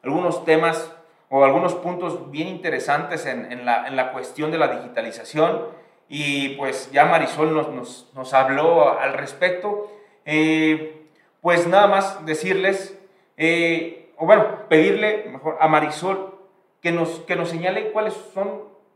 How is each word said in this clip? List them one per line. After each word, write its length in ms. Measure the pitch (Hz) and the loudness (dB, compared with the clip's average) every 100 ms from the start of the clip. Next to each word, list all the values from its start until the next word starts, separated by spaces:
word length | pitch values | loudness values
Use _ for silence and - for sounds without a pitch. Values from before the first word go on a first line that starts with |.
algunos 420 | 131 160 175 - | -2 -2 -2 -2
temas 480 | 160 160 170 160 - - _ _ _ | 2 4 4 0 -8 -14 _ _ _
o 140 | 135 | 4
algunos 300 | 135 135 180 | 6 6 0
puntos 560 | - 175 175 175 - 143 | -2 -6 -6 -6 -8 -10
bien 180 | 151 180 | -8 -8
interesantes 800 | 180 170 - 147 143 - 165 139 | -6 -6 -4 -2 -2 -2 -6 -6
en, 260 | 123 113 | -8 -10
en 120 | 123 | -8
la, 220 | 123 117 131 | -2 -2 0
en 80 | 135 | -2
la 160 | 127 | -4
cuestión 380 | 127 123 - 156 | -4 -12 -6 -4
de 80 | 160 | 0
la 100 | 147 | 0
digitalización 1000 | - - - - - - - 175 190 - - - _ _ | 0 -6 -8 -8 -10 -8 0 0 0 -6 -14 -20 _ _
y 420 | 143 147 139 139 139 | -8 -4 -2 -4 -4
pues 340 | 135 - - | -6 -6 -2
ya 140 | 139 | 4
Marisol 500 | 156 165 156 151 156 | 6 4 2 0 0
nos, 140 | 156 139 | 0 -2
nos, 420 | 131 120 - - | -8 -12 -18 -20
nos 200 | 131 127 | -16 0
habló 640 | 135 135 139 156 170 143 - | 2 4 2 4 6 4 4
al 140 | 135 | -2
respecto. 760 | 139 143 - 180 180 208 208 208 - - _ | -4 -8 -2 -2 -2 -4 -6 -8 -16 -20 _
Eh, 840 | - 156 156 160 156 156 156 - - _ _ _ | -4 0 2 2 2 0 -4 -14 -20 _ _ _
pues 260 | 165 170 175 | 0 2 4
nada 180 | 185 202 | 4 6
más 380 | 196 196 - 156 | 4 0 -6 -6
decirles, 720 | 156 180 190 190 156 - - _ _ _ - | -4 -2 0 0 -2 -6 -16 _ _ _ -2
eh, 760 | 160 170 170 165 - - - - | 0 2 0 0 -4 -12 -20 -6
o 100 | 165 | 4
bueno, 420 | 208 - - - | 6 6 -2 2
pedirle 580 | 156 156 - 214 214 - | 4 6 2 0 -2 -6
mejor 260 | 131 147 156 | -8 -8 0
a 80 | 160 | 2
Marisol 640 | 151 156 - 180 190 - - - _ _ _ | 4 0 -4 -4 -4 -6 -14 -20 _ _ _
que 120 | 170 | -2
nos, 280 | 170 165 - | 0 -2 -6
que 160 | - 175 | -6 -4
nos 120 | 170 | -4
señale 420 | 165 180 208 214 | -4 -4 -4 -4
cuáles 220 | 214 214 - - | -4 -4 -6 -12
son 280 | 190 202 - - - _ | -8 -6 -8 -16 -20 _